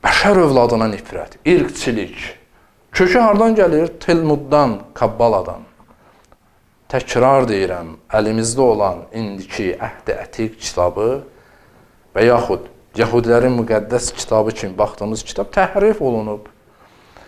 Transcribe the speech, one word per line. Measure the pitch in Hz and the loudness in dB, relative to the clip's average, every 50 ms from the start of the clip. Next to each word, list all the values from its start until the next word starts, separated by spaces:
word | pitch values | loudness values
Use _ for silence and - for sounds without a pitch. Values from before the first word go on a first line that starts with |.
Bəşər | - - - - - 202 208 185 | -2 0 0 2 2 4 4 4
övladına | 175 147 135 127 120 120 120 110 110 110 | 4 4 4 4 4 4 2 2 0 0
nifrət, | 104 95 - - - 87 73 - - - _ | -2 -6 -10 -12 -12 -12 -12 -12 -16 -4 _
irqçilik. | 151 180 175 147 - - - - 139 117 107 95 - - - - - - - _ _ _ _ _ _ _ _ _ _ | 2 4 4 2 -2 -6 -6 -4 -4 -2 -2 -4 -8 -10 -14 -14 -14 -14 -18 _ _ _ _ _ _ _ _ _ _
Kökü | - - 185 180 180 247 | -2 0 0 2 4 4
hardan | 233 220 208 202 226 226 226 | 4 4 4 4 4 2 4
gəlir? | 214 190 170 160 151 165 165 - - | 4 4 4 4 2 0 -2 -4 -8
Talmuddan, | - - 175 165 165 156 147 139 139 131 147 147 143 127 110 98 - - - | -2 0 0 2 2 0 0 -2 0 0 2 2 2 2 0 -6 -10 -16 -6
Kabbaladan. | - 123 110 110 110 117 117 110 95 87 85 87 92 - - _ _ _ _ _ _ _ _ _ _ _ _ _ _ _ _ _ _ _ _ _ _ _ _ | -2 -2 -2 0 2 2 2 2 0 -2 -4 -12 -14 -18 -20 _ _ _ _ _ _ _ _ _ _ _ _ _ _ _ _ _ _ _ _ _ _ _ _
Təkrar | - 131 - - - 127 123 131 139 135 127 | -4 -4 -4 0 2 4 4 6 6 4 2
deyirəm, | 113 107 98 95 90 92 87 85 82 80 - _ _ | 2 0 0 -2 -2 -4 -8 -10 -14 -16 -18 _ _
əlimizdə | - 107 107 107 110 113 113 113 120 131 135 | -2 0 0 2 0 0 -2 -2 0 2 4
olan | 123 110 107 104 95 90 87 87 - - | 4 4 2 0 -2 -2 -6 -12 -14 -10
indiki | 110 113 104 98 98 95 - - - 107 92 85 - | -10 -10 -8 -10 -12 -14 -12 -8 -6 -4 -4 -4 -6
Əhd-i | - - - - - - 98 - | -8 -12 -12 -12 -8 -8 -8 -8
Ətiq | 101 - - - 113 110 110 - | -8 -14 -8 -8 -8 -8 -8 -10
kitabı | - - - - 90 90 87 101 104 117 131 139 139 - _ - _ _ _ _ _ _ _ _ _ _ _ _ _ _ _ | -14 -8 -2 -2 -2 -2 0 -2 -2 -2 -2 -4 -8 -14 _ -20 _ _ _ _ _ _ _ _ _ _ _ _ _ _ _
və | 95 110 | 2 4
yaxud | 120 123 117 117 - 98 87 - - - - _ _ _ 110 | 4 4 2 2 -2 -4 -6 -6 -14 -20 -20 _ _ _ -2
Yəhudilərin | 113 104 113 120 117 117 120 120 123 127 127 | -2 2 2 0 2 4 4 4 4 2 0
müqəddəs | 120 113 113 110 107 104 107 123 123 - - - | 0 -2 0 -2 -2 -2 -2 -4 -4 -4 -4 -10
kitabı | - - - 113 110 110 110 | -10 -6 0 0 0 0 0
kimi | 107 - - 98 92 95 | -4 -6 -10 -10 -2 -2
baxdığımız | 123 123 - - 104 104 110 110 | -2 -2 -2 -8 -8 -8 -8 -8
kitab | - - - - 311 - - | -10 -10 -8 -8 -8 -4 -2
təhrif | 202 190 190 190 202 196 220 214 214 | -2 -2 0 0 0 2 2 0 0
olunub. | 160 131 120 110 107 107 104 104 104 - _ _ _ _ _ _ _ _ _ _ _ _ _ - - | -2 -2 -2 -2 -4 -6 -8 -10 -12 -20 _ _ _ _ _ _ _ _ _ _ _ _ _ -20 -20